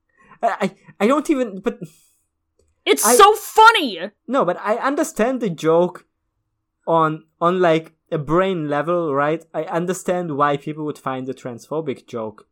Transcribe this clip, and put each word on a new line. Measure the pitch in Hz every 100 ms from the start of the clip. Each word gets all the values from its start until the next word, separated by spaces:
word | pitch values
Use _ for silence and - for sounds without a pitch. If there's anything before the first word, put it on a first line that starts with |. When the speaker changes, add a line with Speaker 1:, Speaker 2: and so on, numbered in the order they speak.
| _ _ _ -
Speaker 1:
I, | - -
I, | 190 - _ -
I | 208
don't | 294 294
even, | 277 240 190
but | 233 214 170 _ _ _ _ _ _ _ _ _ -
Speaker 2:
It's | 415 -
Speaker 1:
I | 494
Speaker 2:
so | 403 427
funny! | - - 440 440 285 170 190 - -
Speaker 1:
No, | 277 175
but | 185
I | 202 220
understand | 226 285 320 - 220 262
the | 226
joke | 160 156 165 175 - _ _ _ _ _ _ _ _ -
on, | 165 160 156 - _
on, | 170 185
like, | 180 160 160 _ _
a | 165
brain | 135 165 190 180 151
level, | 143 147 175 165
right? | 139 147 160 -
I | 165
understand | 156 175 175 180 - 180 175 139
why | 147 147
people | 156 151 151
would | 147
find | 139 131 131
the |
transphobic | 127 131 113 - 151 156 120 _
joke | 120 110 104 _